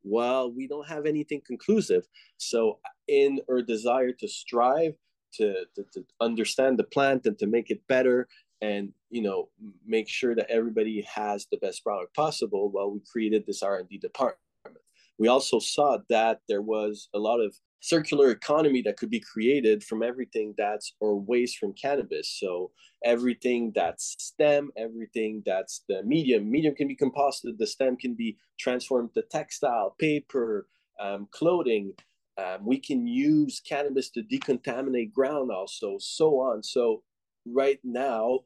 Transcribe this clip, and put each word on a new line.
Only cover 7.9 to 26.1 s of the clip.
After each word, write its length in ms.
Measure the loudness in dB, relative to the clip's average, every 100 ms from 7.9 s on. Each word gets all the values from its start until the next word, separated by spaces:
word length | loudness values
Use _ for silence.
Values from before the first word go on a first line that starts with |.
| 2 4 2 0 _ _ _
and, 320 | -4 -4 -6 -12 _
you 120 | -4
know, 260 | -2 -2 -6 _ -20 -20 -2
make 220 | -2 -2
sure 260 | -2 0
that 160 | 0 0
everybody 520 | 0 0 0 0 -2
has 440 | -6 -6 -4 -4 -4
the 80 | -4
best 240 | -4 -4
product 320 | -4 -4 -6
possible, 560 | -2 -2 -2 -2 0 0
well, 200 | 0 -4
we 100 | -4 -8
created 340 | -2 2 2 0
this 160 | -4
R 160 | -2 -2
and 100 | -6
D 100 | -10
department. 400 | -12 -2 -2 -2 _ _ -20 -20 _ _ _ 0
We 100 | 4
also 300 | 4 4 0
saw 400 | 0 2 2 2 2
that 320 | 2 2 0 -2
there 140 | -2
was 460 | 0 -2 -2 -4 -8
a 40 | -4
lot 220 | 0 0
of 160 | 0 -4 _ _
circular 500 | 0 0 0 4 4
economy 520 | 4 0 4 4 2
that 140 | 0 -4
could 140 | -4
be 100 | -4
created 640 | -6 0 2 4 4 2
from 180 | 0 -2
everything 520 | -2 -4 -6 -4 -4 -2
that's, 360 | -4 -4 -10 _
or 180 | 0 0
waste 380 | 2 0 0 -2
from 140 | -8
cannabis. 540 | -6 -2 -2 -2 -6 -6 -6
So 320 | -4 -4 -6 _ _ _
everything 680 | 0 2 2 0 0 0 0
that's 440 | 0 -2 -2 -10 -10
stem, 520 | -14 2 4 4 0 -8
everything 680 | -10 -10 -8 -4 -4 -4 -2
that's 380 | -2 -4 -12 -6
the 140 | -4
medium, 480 | 0